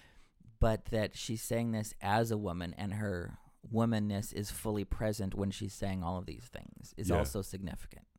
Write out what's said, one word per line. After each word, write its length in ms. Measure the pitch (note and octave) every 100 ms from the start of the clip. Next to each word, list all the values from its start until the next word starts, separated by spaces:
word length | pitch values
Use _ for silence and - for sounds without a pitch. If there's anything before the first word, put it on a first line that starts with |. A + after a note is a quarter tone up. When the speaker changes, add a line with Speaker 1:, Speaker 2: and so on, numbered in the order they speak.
| - - - - - -
Speaker 1:
but 280 | A2+ A2 -
that 300 | A2 G#2 -
she's 260 | - A2
saying 280 | - A#2 A#2
this 240 | A2+ G#2 -
as 320 | G2 G#2+ A#2
a 40 | G#2+
woman 360 | G2+ F2 F2 -
and 180 | G2
her 440 | G#2 G#2+ F2+ F2 D#2+ - - -
womanness 600 | A2+ A#2 A2 G#2 G2+ G#2
is 180 | - G#2
fully 340 | - A2 G#2+
present 500 | G2 - G#2+ G#2+ F#2+ G2+
when 160 | G2
she's 200 | F#2+ G#2
saying 300 | - G2 F#2+
all 160 | E2+ F2+
of 80 | F#2
these 180 | - -
things 400 | - G1+ - - -
is 120 | -
Speaker 2:
Yeah. 80 | E2+
Speaker 1:
also 220 | C#2+ G#2
significant. 640 | G2+ F#2+ G2 - - - -